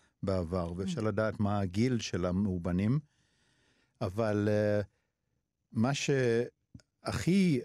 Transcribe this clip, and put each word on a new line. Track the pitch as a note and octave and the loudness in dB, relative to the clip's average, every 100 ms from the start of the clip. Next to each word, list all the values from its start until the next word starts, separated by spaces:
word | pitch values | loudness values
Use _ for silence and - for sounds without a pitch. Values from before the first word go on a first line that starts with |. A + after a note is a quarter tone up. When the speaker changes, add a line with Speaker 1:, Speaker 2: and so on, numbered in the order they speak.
| _ _ | _ _
Speaker 1:
בעבר, | G2 F#2 E2 F#2 E2+ | -2 -2 -2 -4 -4
Speaker 2:
Mm. | F2 | -6
Speaker 1:
ואפשר | G2 E3 | -4 -2
לדעת | G#2+ G#2 A2 - | -2 0 -2 0
מה | G2+ G#2 | 0 0
הגיל | G2 F#2+ B2+ A#2+ | -2 0 0 0
של | - F#2 F2+ | -4 -4 0
המאובנים. | F2+ G2+ F#2 F2 F2 G#2 D3 - _ _ _ _ _ _ _ _ _ | 0 0 -2 -2 0 2 0 -4 _ _ _ _ _ _ _ _ _
אבל, | G2+ F#2+ A2 G#2 G#2 | -6 -2 0 2 2
אה, | G#2 G#2 G#2 G2+ _ _ _ _ _ _ _ _ | 2 2 0 -2 _ _ _ _ _ _ _ _
מה | G#2+ A#2+ | 0 0
שהכי, | C#3+ - C#3 B2 A2+ B2 _ _ - _ _ - G2 E3 G3 F3+ C3 | 0 0 2 2 2 0 _ _ -20 _ _ -6 -2 2 4 4 2